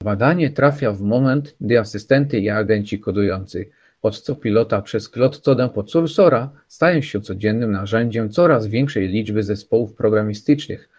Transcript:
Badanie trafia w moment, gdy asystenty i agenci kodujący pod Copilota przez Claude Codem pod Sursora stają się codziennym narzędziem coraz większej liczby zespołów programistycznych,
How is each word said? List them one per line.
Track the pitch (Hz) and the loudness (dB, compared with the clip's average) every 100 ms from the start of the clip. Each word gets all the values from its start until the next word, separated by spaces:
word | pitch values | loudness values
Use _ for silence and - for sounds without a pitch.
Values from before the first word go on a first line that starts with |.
Badanie | 104 101 127 175 147 | -4 0 2 2 0
trafia | 143 139 143 127 | 2 0 2 -2
w | 101 | -2
moment, | 101 120 135 139 143 - | -2 0 2 0 -4 -8
gdy | 107 120 | 0 0
asystenty | 107 101 - 135 143 120 | 0 -6 0 2 2 0
i | 104 | 0
agenci | 107 104 107 104 101 | 0 0 0 0 -6
kodujący | 107 95 101 92 95 90 98 _ _ _ | -4 0 0 -2 -8 -10 -10 _ _ _
pod | 110 104 | -4 -4
Copilota | - 139 117 107 113 104 | -8 -4 0 2 2 -2
przez | 95 110 - | -2 -6 -6
Claude | 117 127 - | 0 0 0
Codem | - 127 127 | 0 2 0
pod | 110 104 | -4 -2
Sursora | 165 165 156 180 123 135 - _ | 0 0 4 4 4 -2 -12 _
stają | - 165 165 | -2 0 2
się | 139 104 | -2 -6
codziennym | 104 95 107 110 117 | -8 -4 -2 0 -2
narzędziem | 98 98 113 120 113 110 | -2 -2 0 0 -2 -2
coraz | 107 175 131 107 | 2 4 4 2
większej | 113 143 113 95 | 0 0 0 -2
liczby | 104 107 107 | -2 -2 -2
zespołów | 104 104 - 117 110 | -2 -4 0 0 0
programistycznych, | - 110 107 107 104 - 143 - - _ | -2 0 2 0 -4 0 0 -2 -12 _